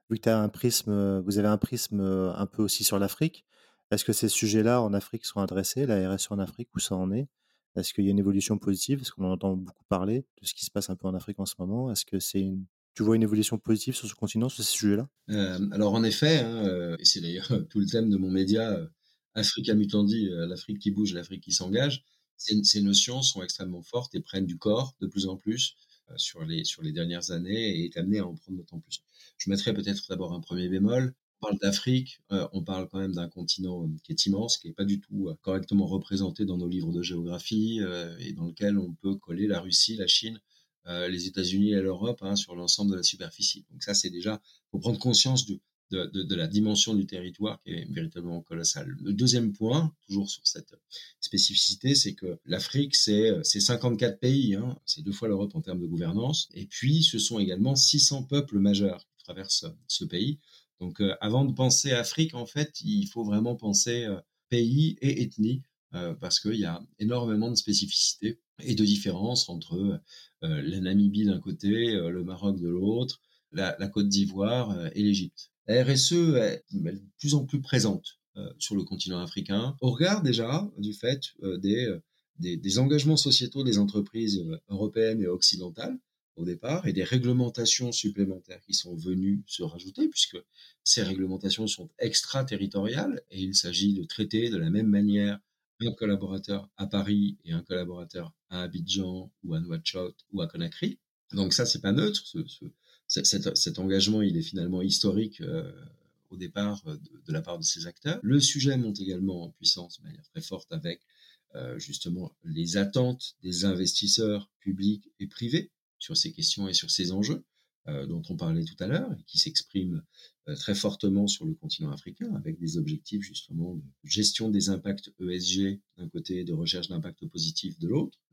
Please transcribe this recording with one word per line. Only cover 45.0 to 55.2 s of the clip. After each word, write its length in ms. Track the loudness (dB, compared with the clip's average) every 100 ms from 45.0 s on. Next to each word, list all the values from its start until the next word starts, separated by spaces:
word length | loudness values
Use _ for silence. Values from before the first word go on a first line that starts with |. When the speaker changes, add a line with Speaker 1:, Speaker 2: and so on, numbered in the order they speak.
| 4 4 6 2 0
Speaker 2:
du, 140 | -6 _ _ _
de, 140 | -6 -4
de, 180 | -4
de 100 | -2
la 140 | -2 0
dimension 440 | 2 2 2 2
du 140 | 2 0
territoire 560 | -4 -10 -6 -6 -6
qui 80 | -10
est 160 | -10 -6
véritablement 520 | -6 -6 -8 -8 -8
colossale. 480 | -8 -4 -2 -4 -8 -8
Le 120 | -4
deuxième 400 | 2 4 4 2
point, 420 | 0 0 2 0 -4 _
toujours 200 | -4 -2
sur 160 | -2
cette 300 | -4 -4 -12 -20 _ -20 -20 _
spécificité, 760 | -4 0 2 4 2 0 2
c'est 200 | 4 2
que 260 | -2 -8 -8 -4
l'Afrique, 500 | -4 -2 0 2 2
c'est, 340 | 4 4 4
euh, 140 | 2
c'est 160 | 0 0
cinquante-quatre 580 | 2 2 0 2 0 2
pays, 380 | 2 4 2 0
hein, 200 | -2 -8 -6
c'est 160 | -6
deux 100 | -4
fois 160 | -4